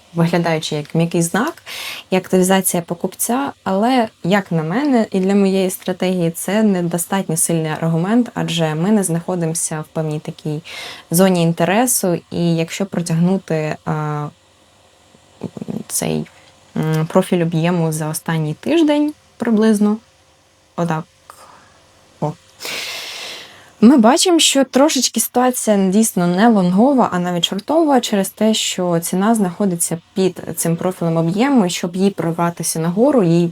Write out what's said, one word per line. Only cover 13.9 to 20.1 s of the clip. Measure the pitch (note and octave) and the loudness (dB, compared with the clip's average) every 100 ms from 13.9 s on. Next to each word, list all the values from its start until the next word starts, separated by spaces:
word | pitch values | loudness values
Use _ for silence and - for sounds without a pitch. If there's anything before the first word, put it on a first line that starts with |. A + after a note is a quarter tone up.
| D#3 D3+ D3 D3 - _ _ _ _ _ _ _ _ _ _ - - - - - | -4 -4 -6 -8 -12 _ _ _ _ _ _ _ _ _ _ -14 -12 -10 -10 -8
цей, | - - D#2 D#3+ - - _ _ - | -6 -2 -4 -6 -14 -20 _ _ -4
м, | D#3 D#3 D#3+ | -2 -2 0
профіль | F#3+ F#3 F3+ | 0 0 0
об'єму | E3 E3 E3+ F3+ D#3+ | 0 0 0 0 -2
за | D#3 D#3 | -2 -6
останній | D#3 - E3 D3+ | -6 -4 -2 -2
тиждень | D#3 - D#4+ D4+ D4 D4 - _ _ | -4 -2 2 2 2 0 -4 _ _
приблизно, | A#3 G#3+ A3 G#3 G#3 G#3+ - | -2 2 2 2 2 0 -6